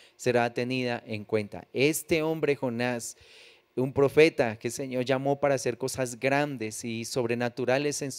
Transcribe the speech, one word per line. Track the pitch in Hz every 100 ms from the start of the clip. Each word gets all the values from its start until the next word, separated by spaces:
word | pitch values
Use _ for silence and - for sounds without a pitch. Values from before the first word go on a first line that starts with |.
| -
será | - 123 120 120
tenida | 120 123 131 123 120
en | 123 107
cuenta. | 101 110 104 87 -
Este | 117 143 156 - 165
hombre | 156 160 147
Jonás, | 139 131 117 123 120 - - - - - _ _ -
un | 131
profeta | 135 139 151 160 156 120 107
que | 120
el |
Señor | - 135 127
llamó | 127 135 139 139
para | 143 135
hacer | 127 117
cosas | 131 - 127 120
grandes | 131 139 147 127 110 110
y | 120 113
sobrenaturales | 113 135 117 120 123 123 120 131 147 139
en, | 139